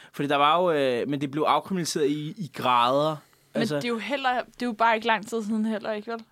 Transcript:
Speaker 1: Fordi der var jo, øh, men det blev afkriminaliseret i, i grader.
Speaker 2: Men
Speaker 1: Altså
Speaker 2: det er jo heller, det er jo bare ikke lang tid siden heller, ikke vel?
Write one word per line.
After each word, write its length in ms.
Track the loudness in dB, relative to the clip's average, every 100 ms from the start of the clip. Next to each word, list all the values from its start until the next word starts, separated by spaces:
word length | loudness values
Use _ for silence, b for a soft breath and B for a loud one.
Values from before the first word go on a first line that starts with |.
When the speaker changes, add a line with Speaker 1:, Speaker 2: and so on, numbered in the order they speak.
| b
Speaker 1:
Fordi 160 | -6 0
der 80 | 4
var 240 | 4 4
jo, 100 | 4
øh, 360 | 2 2 0 -2
men 120 | -2
det 100 | -4
blev 120 | -2
afkriminaliseret 640 | 2 2 2 -4 -2 0 0
i, 280 | 0 -6 -10
i 120 | -12
grader. 640 | -4 2 4 4 4 0 -2 _ _ _
Speaker 2:
Men 60 | -4
Speaker 1:
Altså 160 | -2 -2
Speaker 2:
det 80 |
er 40 | -2
jo 100 | -4
heller, 320 | -4 -4 -2 -2 -4
det 80 | -6
er 40 | -6
jo 60 |
bare 220 | 0 2
ikke 120 | 2 0
lang 220 | -2 -2
tid 140 | -6
siden 220 | -2 -2 -2
heller, 260 | -2 -6
ikke 180 | -8 -8
vel? 80 | -12 -12